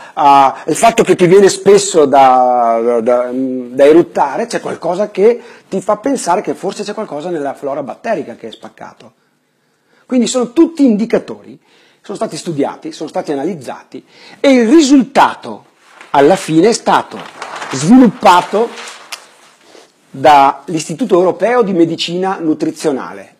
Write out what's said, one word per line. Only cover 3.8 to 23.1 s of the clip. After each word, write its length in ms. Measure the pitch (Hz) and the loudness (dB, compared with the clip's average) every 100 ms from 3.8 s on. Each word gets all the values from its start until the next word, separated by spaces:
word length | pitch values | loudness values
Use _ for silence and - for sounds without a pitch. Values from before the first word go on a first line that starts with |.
| 139 | 4
eruttare, 580 | 165 - 196 143 143 | 4 2 -2 -4 -4
c'è 160 | 226 175 | -8 -8
qualcosa 500 | - - 165 180 208 | -10 -8 -6 -6 -6
che 300 | 196 208 233 - - _ | 0 0 0 -6 -20 _
ti 100 | 190 | -8
fa 160 | 190 208 | -4 -4
pensare 460 | 277 269 170 185 | -4 -4 -2 -4
che 100 | 196 | -4
forse 300 | 139 180 - | -8 -8 -10
c'è 100 | 202 | -10
qualcosa 380 | 208 208 147 170 | -10 -12 -10 -8
nella 240 | 165 139 | -8 -8
flora 280 | 123 139 147 | -8 -8 -8
batterica 520 | 139 110 233 190 120 | -10 -10 -8 -8 -8
che 140 | 110 113 | -16 -18
è 40 | |
spaccato. 600 | - - - - - 117 _ _ _ _ _ _ _ _ _ | -20 -20 -20 -20 -20 -20 _ _ _ _ _ _ _ _ _
Quindi 220 | _ 254 214 | _ -2 -2
sono 260 | 254 233 | -2 -4
tutti 320 | 294 330 - | 0 0 2
indicatori, 720 | 277 202 226 190 - 104 104 127 _ _ _ _ | 0 0 -2 -4 -4 -14 -20 -20 _ _ _ _
sono 160 | - 190 | -18 -10
stati 180 | 214 156 | -10 -10
studiati, 560 | - 147 120 - 156 | -10 -6 -6 -8 -14
sono 160 | - 151 | -14 -10
stati 240 | 185 170 | -10 -8
analizzati 720 | 139 151 175 120 - _ 131 - _ - - | -6 -6 -8 -12 -16 _ -20 -20 _ -20 -2
e 120 | 277 | 2
il 180 | 254 226 | 2 4
risultato 960 | 320 262 277 208 196 131 101 120 101 _ _ _ _ - | 4 6 4 2 2 0 -2 -14 -16 _ _ _ _ -4
alla 260 | 143 143 185 | 2 4 2
fine 320 | - 160 202 | 0 2 2
è 40 | |
stato 460 | 226 - 151 - 104 - - - - - | 0 0 -2 -2 -12 -18 -18 -18 -14 -12
sviluppato 960 | 135 151 254 240 - 202 175 - 202 226 - - - - - _ _ _ _ _ - _ _ _ | -6 4 6 6 2 2 2 2 -4 -4 -8 -18 -20 -20 -20 _ _ _ _ _ -20 _ _ _
dall'Istituto 1080 | 135 151 143 139 - - 160 - 156 220 180 | 0 4 6 4 0 -6 -8 -8 -8 0 2
Europeo 440 | 180 - 208 247 | 2 0 0 0
di 100 | 196 | 0
Medicina 680 | 175 160 160 - 175 190 190 | 0 0 -2 -6 -6 -6 -4
Nutrizionale, 960 | 165 151 160 156 160 127 85 | -4 -4 -6 -6 -6 -6 -8